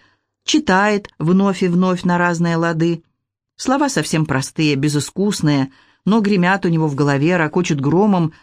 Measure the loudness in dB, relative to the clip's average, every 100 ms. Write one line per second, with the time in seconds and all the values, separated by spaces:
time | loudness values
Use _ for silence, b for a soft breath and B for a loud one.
0 | b b b _ -2 -2 2 2 2 0
1 | -6 _ 0 2 2 0 0 2 0 0
2 | -2 0 0 0 0 0 -2 0 -2 -2
3 | _ _ _ _ _ -8 -2 0 0 -2
4 | -2 -2 0 -2 -4 -2 0 2 0 -2
5 | -4 -4 -4 0 0 0 -2 B B B
6 | 0 0 2 2 2 0 0 0 -2 0
7 | 0 2 2 0 0 -2 -2 -2 0 2
8 | 2 2 -2 B